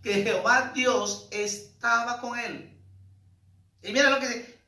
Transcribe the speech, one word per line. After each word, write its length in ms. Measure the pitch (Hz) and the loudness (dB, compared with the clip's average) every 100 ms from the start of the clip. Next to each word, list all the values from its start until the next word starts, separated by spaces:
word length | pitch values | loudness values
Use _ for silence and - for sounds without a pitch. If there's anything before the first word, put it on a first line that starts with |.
que 200 | - 202 | 0 0
Jehová 500 | 208 190 214 254 254 - | 2 0 4 4 2 0
Dios 540 | 254 208 202 - - | 2 2 0 -6 -8
estaba 880 | 208 208 - - _ 233 233 233 240 | -6 -4 -6 -12 _ 0 2 0 -6
con 180 | 247 240 | -6 -6
él". 400 | 214 - - - - - - - _ _ _ _ _ _ | -8 -10 -16 -20 -20 -20 -20 -20 _ _ _ _ _ _
Y 120 | 202 | -4
mira 160 | 226 277 | 2 4
lo 100 | 269 | 4
que 80 | 262 | -2
dice 340 | 233 - - | -6 -10 -20